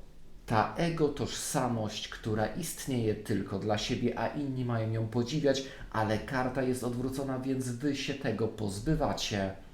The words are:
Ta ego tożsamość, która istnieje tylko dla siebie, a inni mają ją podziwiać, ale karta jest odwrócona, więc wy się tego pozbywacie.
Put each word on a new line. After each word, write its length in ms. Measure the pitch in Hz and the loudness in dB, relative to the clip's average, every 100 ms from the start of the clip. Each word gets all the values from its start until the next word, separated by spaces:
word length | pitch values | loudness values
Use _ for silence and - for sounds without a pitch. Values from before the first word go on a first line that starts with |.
| - - - - - | -16 -16 -16 -12 0
Ta 280 | 110 107 - | 4 4 2
ego 320 | 170 160 147 | 0 4 2
tożsamość, 1000 | - 113 - - 147 123 117 104 - - | 2 -2 -4 -2 0 2 0 -2 -4 -8
która 380 | - 113 110 107 | -6 -2 0 0
istnieje 680 | - 165 - - 123 113 | 0 -6 -6 -2 2 2
tylko 440 | 107 - 104 95 98 | 0 0 -2 0 -2
dla 200 | 107 104 | 0 0
siebie, 400 | - 120 117 - | 0 2 0 2
a 100 | 113 | -2
inni 360 | 151 139 127 | -2 -2 -2
mają 260 | 123 117 110 | 0 0 0
ją 180 | 113 110 | 0 0
podziwiać, 540 | 120 117 156 135 135 - - - | 2 2 4 4 4 0 -8 -4
ale 260 | 110 107 110 | 0 2 2
karta 440 | - 131 127 131 | 0 0 0 2
jest 220 | 127 123 | 2 2
odwrócona, 540 | 123 120 127 - 135 131 | 0 0 -2 -2 -2 -2
więc 300 | 135 131 123 | 0 0 0
wy 280 | 117 147 - | 0 0 0
się 180 | - | -2
tego 340 | 135 131 104 113 | -2 0 0 0
pozbywacie. 1040 | - 104 95 160 151 123 95 - 104 95 95 - | 0 -4 -2 2 2 2 0 0 0 0 -2 -12